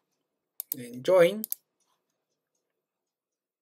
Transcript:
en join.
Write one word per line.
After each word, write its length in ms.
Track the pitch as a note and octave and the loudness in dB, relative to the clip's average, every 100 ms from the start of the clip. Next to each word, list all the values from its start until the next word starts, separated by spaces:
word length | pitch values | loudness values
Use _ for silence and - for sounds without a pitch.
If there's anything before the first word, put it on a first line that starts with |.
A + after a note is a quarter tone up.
| _ _ _ _ _ - - C3 | _ _ _ _ _ -20 -12 -12
en 260 | A#2+ B2 | -12 -8
join. 380 | C3+ F#3 E3+ G#3+ A3 - _ _ _ _ _ _ _ _ _ _ _ _ _ _ _ _ _ _ _ _ | 2 4 4 2 -8 -10 _ _ _ _ _ _ _ _ _ _ _ _ _ _ _ _ _ _ _ _